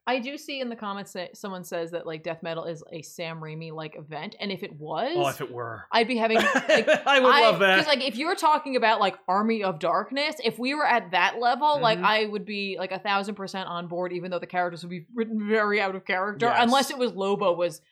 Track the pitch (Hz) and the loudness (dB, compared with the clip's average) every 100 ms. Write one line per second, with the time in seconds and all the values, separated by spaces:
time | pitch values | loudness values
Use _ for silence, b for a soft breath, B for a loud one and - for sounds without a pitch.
0 | - 262 240 302 311 277 247 226 208 196 | -4 -4 -4 -10 -10 -8 -8 -8 -8 -10
1 | 196 196 175 - 202 185 170 175 165 170 | -10 -10 -12 -10 -12 -10 -8 -6 -6 -8
2 | 165 160 165 165 170 165 160 156 - 170 | -8 -10 -8 -8 -8 -8 -8 -10 -12 -16
3 | 143 - 165 165 156 156 160 156 156 - | -14 -10 -10 -10 -12 -12 -12 -12 -12 -14
4 | 147 151 190 - 202 190 190 151 151 156 | -14 -12 -12 -10 -8 -8 -10 -12 -8 -4
5 | 240 349 135 - 127 120 117 110 - 226 | -2 0 -2 -2 -10 -8 -10 -10 -2 0
6 | 233 240 226 220 571 269 - 302 214 - | 2 0 2 2 4 2 4 4 6 4
7 | - 269 254 277 226 175 196 190 302 277 | 6 6 8 8 8 6 6 6 4 0
8 | 254 220 320 381 320 302 277 254 226 220 | 0 -2 -2 2 4 2 2 2 4 4
9 | 196 - - 190 220 226 190 160 170 170 | 2 -2 0 0 2 0 -2 -2 0 0
10 | 208 269 302 311 226 226 247 302 294 233 | 0 -2 -2 -2 -4 -2 -4 0 2 2
11 | 180 180 185 233 240 254 302 294 240 202 | 2 2 2 2 0 2 2 2 2 2
12 | 190 214 214 208 185 208 196 180 185 185 | 2 2 0 -4 -8 -8 -6 -6 -6 -6
13 | 208 196 202 196 190 190 180 170 175 175 | -2 -2 -2 -8 -8 -8 -8 -8 -8 -6
14 | 180 175 180 175 175 180 175 170 175 180 | -6 -6 -6 -8 -4 -2 -2 -4 -12 -12
15 | 160 240 220 220 208 220 208 208 196 190 | -10 -6 -4 -4 0 0 2 0 0 -4
16 | - 185 196 202 233 226 240 269 269 285 | -4 -2 -2 0 2 4 4 4 2 -2
17 | 247 180 196 202 196 170 175 160 _ | -2 0 -2 2 2 2 -2 -4 _